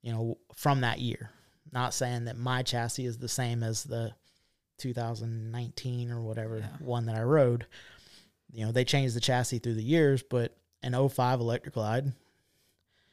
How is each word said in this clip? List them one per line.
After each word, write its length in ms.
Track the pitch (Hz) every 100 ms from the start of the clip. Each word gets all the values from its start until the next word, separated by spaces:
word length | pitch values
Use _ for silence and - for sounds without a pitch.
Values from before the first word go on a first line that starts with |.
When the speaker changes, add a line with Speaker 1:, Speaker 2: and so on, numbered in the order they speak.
Speaker 1:
you 100 | 117
know, 260 | 113 113 - _
from 260 | - 147 135
that 200 | 123 -
year. 300 | 120 - 110 - _ _ -
Not 200 | 127 123
saying 320 | - 123 123
that 140 | 117 113
my 240 | 123 127
chassis 420 | 123 120 117 -
is 140 | 123 117
the 100 | 123
same 340 | - 120 117
as 220 | 113 113
the 300 | 143 117 113 - _ _ _ _ _ -
two 160 | 131
thousand 560 | 120 117 110 117 113 110
nineteen 600 | 120 120 - 127 123 120
or 120 | 117
whatever 360 | 113 110 110 110
Speaker 2:
Yeah. 100 | 107 -
Speaker 1:
one 280 | 123 120 113
that 100 | 110
I 60 |
rode. 420 | 117 151 127 120 - - - - - - - _ -
You 140 | 113
know, 80 | 107
they 120 | 120 123
changed 280 | 143 131
the 60 | 117
chassis 380 | 123 123 120 120
through 160 | 123
the 80 | 110
years, 400 | 113 165 147 135
but 340 | - 123 117 - _ _
an 120 | 123
oh 140 | 123 135
five 300 | - 123 127
Electra 300 | 117 120 -
Glide, 440 | 120 107 120 139 120 _ _ _ _ _ _ _ _ _